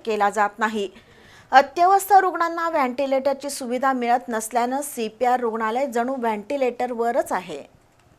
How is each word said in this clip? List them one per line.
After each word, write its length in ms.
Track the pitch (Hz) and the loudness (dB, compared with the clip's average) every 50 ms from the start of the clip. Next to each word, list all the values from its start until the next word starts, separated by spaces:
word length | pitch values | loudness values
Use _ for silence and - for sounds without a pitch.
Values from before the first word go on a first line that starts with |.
| - | -4
केला 260 | 226 214 208 202 202 | -4 -2 0 0 0
जात 280 | 196 220 202 208 - 233 | 2 0 0 0 -2 -2
नाही. 300 | 220 220 220 208 202 190 - - - - - - - - - - - - | -4 -2 -2 -4 -6 -6 -8 -14 -20 -20 -20 -20 -20 -20 -20 -20 -2 4
अत्यवस्थ 600 | 262 269 269 269 - 349 349 370 392 392 392 - 403 | 6 6 6 4 2 2 4 6 4 4 4 6 6
रुग्णांना 540 | 381 381 370 320 330 339 330 330 339 330 330 | 6 6 4 0 -2 -2 -2 -2 -4 -4 -2
व्हेंटिलेटरची 800 | 330 302 262 247 247 285 277 269 269 269 262 285 269 269 294 285 | 0 0 0 0 -2 -2 -2 0 0 0 0 -2 -4 -4 -6 -10
सुविधा 420 | 285 - 269 233 247 254 269 269 | -8 -8 -6 -6 -4 -2 0 0
मिळत 360 | 262 247 240 233 240 262 247 247 | 0 0 0 0 0 0 0 -2
नसल्यानं 520 | 226 226 220 - 254 233 240 247 262 285 285 | -6 -6 -6 -4 -2 -2 -2 0 -2 -4 -6
सीपीआर 560 | - - 247 220 220 220 - 254 240 247 254 | -6 -6 -6 -6 -6 -4 0 0 2 2 2
रुग्णालय 460 | 247 220 214 226 226 220 226 254 285 | 0 -2 -2 -2 -2 -2 -2 -2 -2
जणू 280 | 269 220 240 233 262 269 262 | -2 -2 -2 -2 -2 -4 -2
व्हेंटिलेटरवरच 1120 | 233 226 214 208 202 - 285 277 254 240 240 - 247 247 247 226 233 233 233 302 - - | -2 -2 -2 -4 -4 -4 -2 0 0 -2 -2 -2 -4 -4 -2 -2 -2 0 0 0 0 -2
आहे. 300 | 247 180 175 180 151 139 - - _ _ _ _ _ _ _ _ _ | -2 -6 -6 -8 -12 -12 -14 -16 _ _ _ _ _ _ _ _ _